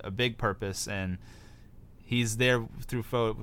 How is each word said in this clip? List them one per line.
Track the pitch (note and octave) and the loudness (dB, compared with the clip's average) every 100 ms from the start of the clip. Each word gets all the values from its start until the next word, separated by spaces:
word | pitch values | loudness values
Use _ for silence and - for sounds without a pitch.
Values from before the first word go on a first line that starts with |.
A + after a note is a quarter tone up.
| G#2 | -6
a | |
big | G2 B2 A2+ | 2 0 2
purpose, | A2 G2 G2 F#2 - | 0 2 -2 -4 -2
and | G2+ F#2+ F2+ - - - - - - - - - | -2 0 -2 -6 -18 -18 -18 -18 -18 -18 -14 0
he's | A#2+ A#2 A2 | 2 2 4
there | B2+ B2 A2+ - - | 4 4 2 -8 -4
through | B2 | -4
Fro-, | - B2 A2+ G#2+ | 0 2 2 0